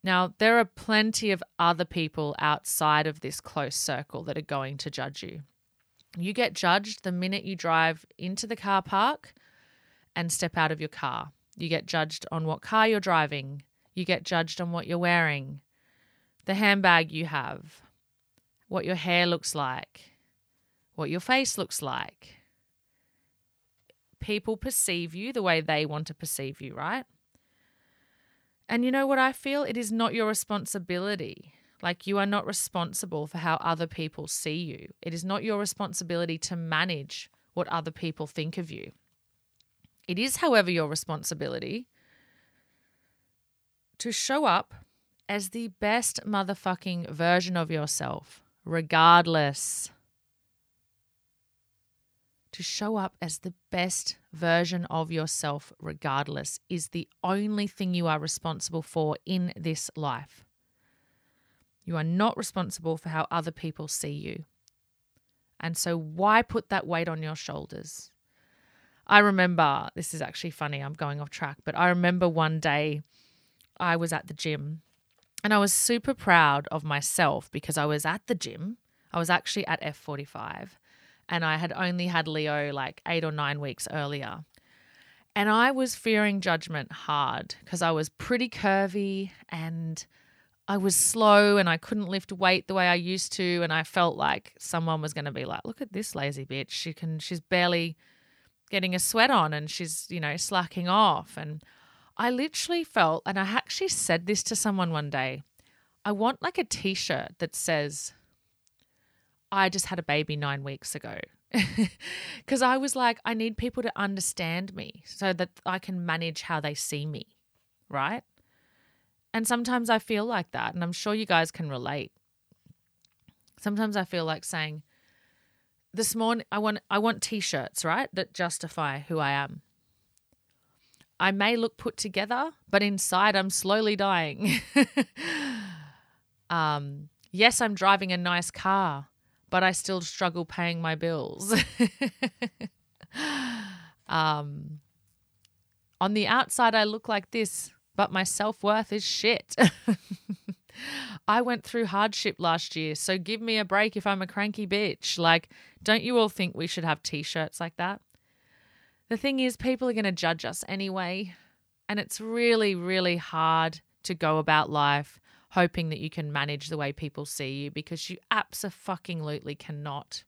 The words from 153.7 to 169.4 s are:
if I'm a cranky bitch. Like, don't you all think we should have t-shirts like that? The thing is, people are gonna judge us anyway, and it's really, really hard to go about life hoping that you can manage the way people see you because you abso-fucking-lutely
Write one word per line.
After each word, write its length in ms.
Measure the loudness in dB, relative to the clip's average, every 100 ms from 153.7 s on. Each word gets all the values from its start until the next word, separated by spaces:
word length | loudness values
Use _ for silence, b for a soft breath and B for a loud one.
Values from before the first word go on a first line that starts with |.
| 2 2 2
if 100 | 0
I'm 160 | 0
a 40 | -2
cranky 400 | -2 -4 -2 -2
bitch. 520 | 0 0 -2 -4 2
Like, 300 | 6 6 2 B B B
don't 200 | 0 2
you 160 | 4 2
all 100 | 2
think 260 | 0 -4
we 120 | -4 -6
should 180 | -4
have 180 | -2 -2
t-shirts 560 | -4 -6 -4 -4 -4 -4
like 180 | -8 -4
that? 240 | -6 -6 _ b b b b b b b b b b
The 80 | -2
thing 240 | 0 2
is, 160 | 0 0
people 320 | -2 0 0
are 40 |
gonna 200 | 0 0
judge 320 | 0 0 0
us 200 | -4 -8 -6
anyway, 640 | -6 -4 -4 -4 -4 -8 -12 B B _ _ -6
and 100 | -4
it's 220 | -4 -8
really, 540 | -4 2 4 6 4
really 420 | 2 0 2 2 0
hard 640 | -2 2 4 6 2 -2 _ _
to 100 | -8
go 240 | -2 2 2
about 320 | 6 4 4
life 500 | 2 4 2 -2 -14 b b b
hoping 380 | 2 2 2 -4
that 120 | -4
you 100 | -6
can 220 | -6 -4
manage 360 | -2 -2 -4 -6
the 80 | -4
way 160 | -4
people 320 | -4 -8 -8
see 260 | -10 -6 -6
you 200 | -4 -6
because 400 | -8 -8 -10 -10
you 80 | -12 _
abso-fucking-lutely 1200 | 0 0 -8 -10 -8 -8 -8 -6 -8 -6 -6